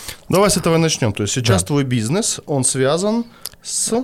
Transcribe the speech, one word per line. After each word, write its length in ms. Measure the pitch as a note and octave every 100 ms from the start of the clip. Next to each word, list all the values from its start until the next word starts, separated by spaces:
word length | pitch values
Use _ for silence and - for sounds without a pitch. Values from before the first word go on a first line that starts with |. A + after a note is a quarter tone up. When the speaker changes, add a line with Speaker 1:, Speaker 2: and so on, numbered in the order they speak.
| - - -
Speaker 1:
Давай 220 | F3 G3+
с 60 | F3+
этого 180 | E3+
и 40 | E3
начнем. 340 | D#3+ - A#2
То 100 | G2+
есть 100 | G#2
сейчас 300 | - A2+ F#2
Speaker 2:
Да. 60 | F2+
Speaker 1:
твой 160 | C#3+
бизнес, 560 | C3+ B2 A2 F3+ A3+ - -
он 180 | C#3+
связан 600 | B2+ C3 C3 E3 G3+ A3+ A#3 - - -
с 320 | - - - A3+